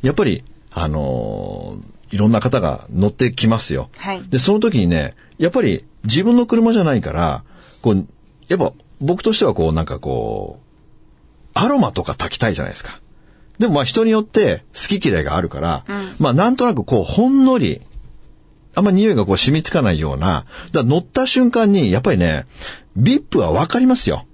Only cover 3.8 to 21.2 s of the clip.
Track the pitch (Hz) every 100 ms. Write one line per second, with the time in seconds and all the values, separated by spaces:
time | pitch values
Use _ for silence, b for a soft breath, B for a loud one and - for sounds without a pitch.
3.8 | 62 - 196 190 190 131 127 214 226 165
4.8 | 90 85 69 - b b 160 254 175 85
5.8 | - - 107 123 190 240 240 226 226 226
6.8 | 170 127 - 76 85 67 - b b b
7.8 | 117 98 90 - _ _ - - 135 -
8.8 | _ - 139 180 - 220 180 101 80 80
9.8 | 80 64 71 62 55 53 50 50 _ _
10.8 | _ - - _ _ _ - - 220 285
11.8 | 143 - 82 - - - 117 90 58 50
12.8 | - - - b b b b - 226 147
13.8 | 127 - 226 220 214 - 180 87 - -
14.8 | - 202 156 92 71 78 85 69 82 80
15.8 | - 202 190 - 147 127 208 254 247 160
16.8 | - 120 87 - 247 269 262 262 117 -
17.8 | - - - - - - _ _ _ -
18.8 | 202 185 214 156 98 92 - 151 156 180
19.8 | 120 80 78 67 85 78 - B B -
20.8 | 120 151 - -